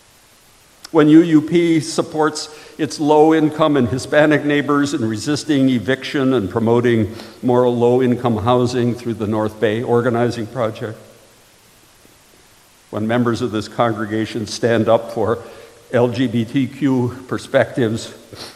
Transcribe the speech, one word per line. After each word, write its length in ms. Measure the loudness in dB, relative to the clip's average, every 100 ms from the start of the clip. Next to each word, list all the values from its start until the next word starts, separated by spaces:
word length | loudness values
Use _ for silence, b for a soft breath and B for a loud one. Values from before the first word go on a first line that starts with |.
| _ _ _ _ _ _ _ _ -2
when 180 | 2 6
U 140 | 6
U 180 | 6 2
P 380 | 2 0 2 0
supports 680 | -2 -4 -4 -2 -2 -2 -10 B B -8
its 220 | -6 -2
low-income 760 | 2 6 6 4 2 0 0 2
and 120 | 0
Hispanic 560 | -2 -2 2 4 2
neighbors 500 | 0 -2 0 0 0
in 100 | -2
resisting 640 | -4 -4 -4 -4 0 0 2
eviction 680 | 0 -2 -4 -4 -2 0
and 140 | 0 0
promoting 680 | -2 2 2 2 2 0 B B B
moral 340 | 0 2 2 2
low-income 640 | 2 4 2 0 -2 0
housing 560 | 2 2 2 0 -2
through 200 | -2 -6
the 120 | -6 -4
North 320 | -2 -4 -2
Bay 240 | -2 -2
Organizing 640 | 0 0 2 0 -2 -4 -8
Project, 500 | -6 -6 -6 -10 -12 -20 -20 -20 _ _ _ _ _ _ _ _ _ _ _ _ _ _ _ _
when 180 | -8 -2
members 340 | 0 0 -2
of 80 | -2
this 160 | -4 -6
congregation 800 | -2 -2 -2 -4 -4 -4 -6 -8
stand 420 | -4 0 2 4
up 220 | 2 0
for 320 | -4 -2 -2 B B B B -4
L 160 | 0 2
G 200 | 0 -2
B 160 | -2
T 240 | -2 -2 -4
Q 560 | -2 -2 0 -2 -6 -10
perspectives 880 | -10 -2 0 0 0 -2 -2 -8 -16 -20 B B